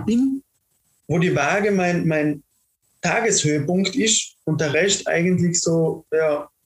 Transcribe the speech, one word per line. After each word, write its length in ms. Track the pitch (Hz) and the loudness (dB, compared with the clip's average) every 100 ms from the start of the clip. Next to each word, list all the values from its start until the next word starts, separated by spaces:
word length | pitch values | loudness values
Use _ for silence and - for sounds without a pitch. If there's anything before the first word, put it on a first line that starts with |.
| - | 0
bin, 380 | 233 269 269 - _ _ _ _ _ - | 0 0 -2 -10 _ _ _ _ _ -4
wo 100 | 170 | 0
die 180 | 175 143 | 2 0
Waage 360 | 143 196 202 | 0 0 2
mein, 360 | 190 180 175 160 | 2 2 0 0
mein 360 | 156 151 147 - _ _ _ _ _ | 0 0 -4 -10 _ _ _ _ _
Tageshöhepunkt 960 | 175 208 - - 151 147 147 180 185 - | -2 0 0 0 0 0 0 0 0 0
ist 400 | 110 - - - - | 0 0 -4 -8 -4
und 160 | 156 | -2
der 120 | 156 | 0
Rest 340 | 151 202 - - | 0 0 0 -2
eigentlich 540 | 165 180 175 175 170 | 0 0 2 0 0
so, 440 | 175 165 160 - - | 0 0 0 -2 -4
ja, 360 | 156 156 147 - _ | 0 0 -2 -6 _